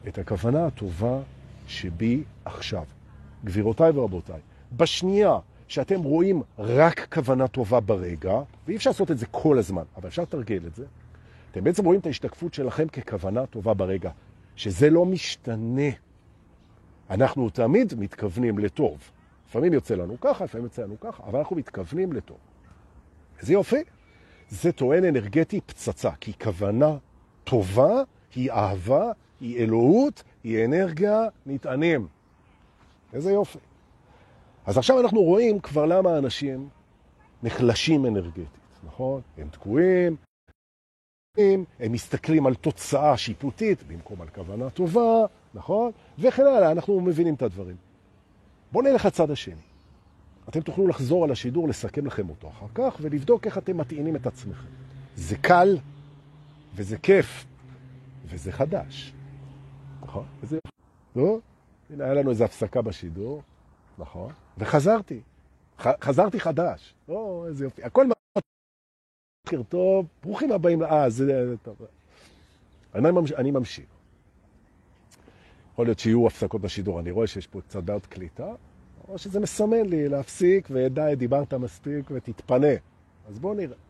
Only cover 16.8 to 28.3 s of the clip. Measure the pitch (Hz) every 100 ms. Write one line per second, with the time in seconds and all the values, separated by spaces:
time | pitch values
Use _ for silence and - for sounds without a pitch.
16.8 | _ _ - 95 131 143 117 - 117 196
17.8 | 233 117 101 - 104 90 120 104 104 -
18.8 | 123 73 - _ _ _ _ 117 170 147
19.8 | - 98 87 117 269 - 175 117 120 -
20.8 | 101 107 233 - 101 101 101 170 - -
21.8 | 87 151 190 127 - - _ _ - -
22.8 | - - _ _ _ - 95 196 180 262
23.8 | 339 _ _ _ - - _ 98 175 -
24.8 | 127 165 185 135 101 151 160 - - -
25.8 | - - 113 - - - 110 87 101 113
26.8 | 151 147 _ - _ _ - 123 92 101
27.8 | 147 240 269 _ _